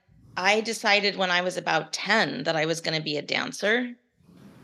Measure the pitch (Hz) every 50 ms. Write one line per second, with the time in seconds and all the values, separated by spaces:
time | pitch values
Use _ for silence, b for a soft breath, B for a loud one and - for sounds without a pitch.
0 | _ _ _ - - - - 180 180 196 208 214 220 226 220 - - 214 202 208
1 | 196 202 175 185 190 180 175 180 180 185 175 180 - 170 160 160 160 - - -
2 | - 185 208 226 180 147 143 156 160 165 160 156 156 160 165 160 - 170 160 156
3 | 151 156 147 147 - 151 - - - - - - 202 208 220 247 247 247 240 -
4 | _ _ _ _ _ - - - - - - -